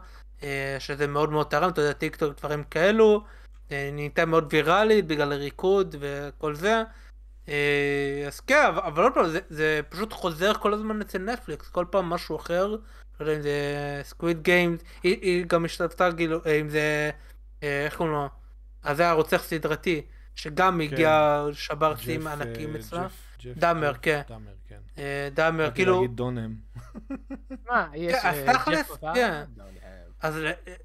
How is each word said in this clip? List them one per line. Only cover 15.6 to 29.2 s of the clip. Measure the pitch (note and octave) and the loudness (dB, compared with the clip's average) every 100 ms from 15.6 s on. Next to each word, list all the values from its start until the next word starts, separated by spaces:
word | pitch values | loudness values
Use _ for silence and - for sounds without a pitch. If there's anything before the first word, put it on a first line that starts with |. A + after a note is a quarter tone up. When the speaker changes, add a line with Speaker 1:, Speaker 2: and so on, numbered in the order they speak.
Speaker 1:
השתתפתה, | E3 - E3+ - F3+ E3+ | 0 -2 -4 2 0 2
כאילו, | E3 E3 E3+ | -2 -2 0
אה, | D3+ | 0
אם | D3+ | 0
זה, | D3+ D3+ D3+ D3+ - - - - - | 0 0 0 -2 -6 -14 -20 -20 -10
אה, | D3 C#3+ | -4 -2
איך | D3 - | -4 -2
קוראים | E3 | -2
לו? | D3+ C#3 - - - - - | -2 -4 -8 -20 -20 -20 -10
אז | D3 C#3+ | -4 2
זה | F3 | 4
הרוצח | D#3+ D3+ F3+ | 4 4 2
סדרתי, | - D#3+ D3+ D3+ F#3 D#3 - - - | 0 -4 -2 -2 -2 -2 -4 -18 -20
שגם | - D#3+ D3 F#3 F3 D3+ | -14 -10 2 2 4 0
Speaker 2:
כן. | |
Speaker 1:
הגיע, | C3+ D#3 D#3 D3+ D3 D3 | 2 6 6 6 2 0
שבר | C#3+ - D3+ D#3 D3+ | -6 -8 0 0 0
שיאים | - D#3+ | -4 -6
Speaker 2:
ג'ף, | D#3 | -4
Speaker 1:
ענקיים | D3 C3+ A#2 D3+ | -8 -8 -8 -8
Speaker 2:
אה, | D3+ | -10
Speaker 1:
אצלה. | - E3+ | -8 -8
Speaker 2:
ג'ף, | F#3 - - - | -8 -10 -20 -18
ג'ף, | B2 B2 | -14 0
Speaker 1:
דאמר, | E3+ E3 D3 | 2 2 0
Speaker 2:
ג'ף, | B2+ | -2
Speaker 1:
כן. | E3 D3 C#3 | 0 -2 -2
Speaker 2:
דאמר, | A2 G#2 F#2+ - | -14 -18 -20 -20
כן. | G#2 - - | -20 -18 -12
Speaker 1:
אה, | C#3+ C#3+ C#3 | -8 -6 -6
דאמר, | C#3 D#3+ D#3+ | 0 2 2
Speaker 2:
באתי | D3+ | -2
Speaker 1:
כאילו | A#2+ F#3 F3+ | 2 2 4
Speaker 2:
להגיד | B2+ A#2 | 2 -2
דונם. | B2 B2 A2+ A2 - A#2 - A3+ - | -4 -4 -8 -10 -14 -18 -16 -16 -12
<laughs> | C4+ - C4+ - C4 A#3 | -14 -12 -16 -14 -16 -2
Speaker 3:
מה, | A#3+ E3 | -2 -2
יש, | D3 E3+ B3+ | -4 -2 0
Speaker 1:
כן, | F#3 | 0
אז | D3+ | -2
Speaker 3:
אה, | C#3 | 2
Speaker 1:
תכלס, | B3+ - D#4 | 2 2 -2
Speaker 3:
ג'ף | C#4+ | -2
אותה? | D3 D#3 | -8 -4
Speaker 1:
כן. | A#3 | 0